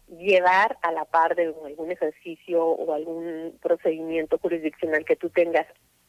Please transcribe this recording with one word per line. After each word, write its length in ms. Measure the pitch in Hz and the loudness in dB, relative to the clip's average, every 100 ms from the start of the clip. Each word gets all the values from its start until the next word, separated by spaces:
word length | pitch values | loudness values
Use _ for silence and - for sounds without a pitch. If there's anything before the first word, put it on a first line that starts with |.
| - | -14
llevar 680 | 165 185 185 180 185 220 - | -6 2 4 6 4 2 0
a 80 | 170 | -4
la 140 | 160 151 | -2 0
par 300 | 165 165 175 | 2 4 2
de 180 | 165 160 151 | -2 -4 -12
algún 260 | 156 165 | -10 -8
ejercicio 720 | 180 156 - 175 165 - 170 | -4 -4 -4 -12 -14 -2 0
o 300 | 165 - 165 | 2 0 -2
algún 640 | 151 165 165 170 160 165 - | -4 -4 -8 -8 -10 -10 -6
procedimiento 760 | 170 170 - 160 160 165 156 160 | -2 0 0 -4 -4 -4 -2 -2
jurisdiccional 640 | 180 170 156 - 165 156 - | -2 -2 -4 -4 -2 -2 0
que 100 | 160 | -2
tú 140 | 170 | -2
tengas, 380 | - 170 160 - - _ _ | 0 2 2 -2 -8 _ _